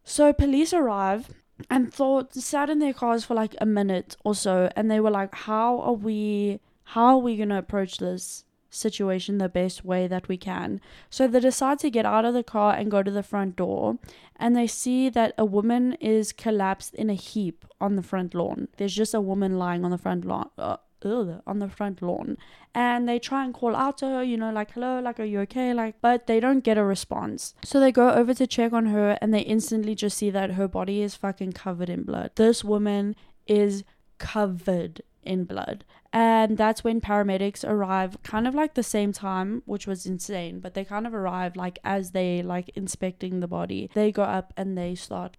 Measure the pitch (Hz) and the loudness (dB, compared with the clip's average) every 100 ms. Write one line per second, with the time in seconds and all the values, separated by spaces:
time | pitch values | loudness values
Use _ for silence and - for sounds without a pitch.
0 | - - 294 294 285 269 320 349 254 196 | -4 4 4 6 4 2 2 2 2 0
1 | 190 214 - - _ - - 254 240 - | 0 -2 -6 -20 _ -12 -2 0 0 0
2 | 269 269 262 262 - 285 285 302 285 262 | 2 2 0 -8 -4 -2 0 2 0 0
3 | 240 233 - 226 220 - 214 202 196 185 | 0 0 0 -2 -2 -2 0 2 2 -2
4 | - - 214 202 196 185 180 208 220 214 | -4 -6 -4 -2 2 2 2 2 2 4
5 | 214 202 196 - 214 214 240 240 - 220 | 2 2 -2 -6 -4 0 2 0 0 -2
6 | 214 214 214 208 202 202 _ _ - 226 | -2 -2 -2 0 -2 -4 _ _ -6 4
7 | 240 262 247 214 208 196 - 202 185 - | 6 6 4 0 0 -2 -2 -4 -4 -4
8 | 180 180 - - - _ _ - 220 - | -6 -6 -10 -14 -20 _ _ -6 -4 -2
9 | 196 185 202 202 185 180 185 - 185 185 | -2 -2 -2 -2 0 0 -2 -4 -4 -2
10 | 180 185 190 180 190 185 - 196 - - | 0 -2 -4 -6 -6 -6 -6 -8 -10 -20
11 | - - 262 247 254 - 269 285 302 226 | -6 0 4 4 4 2 0 0 0 0
12 | 208 214 233 240 - 214 208 - 208 202 | 2 2 2 0 -2 0 2 2 2 2
13 | 196 202 196 202 190 185 180 196 220 240 | 2 -2 -4 -2 -2 -2 -2 0 -2 -2
14 | - - - - 240 240 233 - 254 254 | -8 -20 -20 -2 2 2 2 -2 0 2
15 | 262 233 220 - 214 202 226 240 247 - | 2 2 2 2 2 2 2 2 2 0
16 | 214 220 208 - 226 208 190 190 - - | 2 2 0 -4 -2 0 0 -2 -8 -4
17 | 214 190 - 214 180 - - - 202 196 | -2 -2 -4 -4 -4 -6 -14 -4 -2 0
18 | 180 190 180 175 180 - - - 202 196 | -2 -4 -2 -2 -2 -4 -8 -6 -4 0
19 | 214 220 190 196 190 185 180 175 175 180 | 0 0 0 0 0 0 -2 -2 -2 -2
20 | 185 180 185 - - - - - _ _ | -2 -4 -2 -4 -6 -8 -6 -6 _ _
21 | 202 240 180 165 - 202 196 - 202 180 | -4 -2 -4 -6 -6 -6 -6 -6 -6 -4
22 | 175 - - - - - - 240 247 240 | -6 -4 -6 -10 -14 -20 -8 -2 0 0
23 | 240 240 - 269 262 - 240 - 269 277 | 0 -2 -2 -4 -4 -2 -2 0 0 -2
24 | 269 254 254 226 226 214 208 240 254 254 | -4 -2 -2 -2 -2 -4 -6 -6 -4 -4
25 | 240 226 214 202 202 254 247 240 220 - | -4 -6 -4 -2 -2 -2 0 0 -2 2
26 | 240 240 - 226 254 269 226 214 196 190 | 4 4 4 4 4 4 4 4 4 0
27 | - - - - - - - 277 269 247 | -4 -6 -6 -8 -10 -14 0 6 6 8
28 | 247 233 240 254 254 - 233 233 220 208 | 8 6 4 2 0 2 2 2 2 4
29 | 208 - 214 208 - 220 214 220 214 208 | 4 2 2 2 2 0 0 -2 -2 -2
30 | 208 - 208 196 190 185 196 185 185 202 | -2 -2 -2 0 -2 -2 -2 -2 -2 -2
31 | 208 - 196 - 190 - 190 175 180 175 | -2 -4 -6 -4 -6 -8 -8 -6 -6 -6
32 | - - - - 220 233 208 208 208 202 | -6 -6 -4 2 4 4 2 0 0 0
33 | 202 - - - - 208 202 196 - _ | -2 -6 -14 -8 0 2 2 0 -8 _
34 | _ - - 214 202 175 196 180 165 - | _ -14 -6 -2 -2 -2 -2 -2 -2 -10
35 | - _ - 185 170 95 - 202 - _ | -20 _ -4 -4 -4 -6 -8 -10 -14 _
36 | _ 226 226 226 220 214 214 220 233 226 | _ 2 4 6 4 4 2 2 0 -2
37 | 208 208 202 190 202 - - 214 190 190 | 0 2 2 0 -2 -4 -2 -2 0 0
38 | 190 202 - 220 247 285 311 247 220 214 | -2 -6 -6 -2 0 0 0 0 -2 0
39 | 202 - 196 190 196 240 - 208 196 185 | 0 -2 -4 -4 -4 -6 -8 -8 -6 -8
40 | 185 185 - 190 170 180 180 196 196 208 | -6 -8 -6 -6 -8 -10 -10 -8 -6 -6
41 | 233 220 185 180 180 180 180 - - 196 | -6 -4 -4 -4 -6 -6 -8 -6 -4 -4
42 | 180 185 180 175 180 180 180 208 190 - | -2 -2 0 -2 -2 -6 -6 -8 -8 -6
43 | 185 - 185 180 175 170 180 196 190 208 | -6 -6 -6 -4 -4 -4 -6 -6 -4 0
44 | 214 202 196 190 - - 196 180 175 180 | 2 2 0 -2 -4 -8 -6 -4 -6 -8
45 | - 185 180 | -8 -10 -10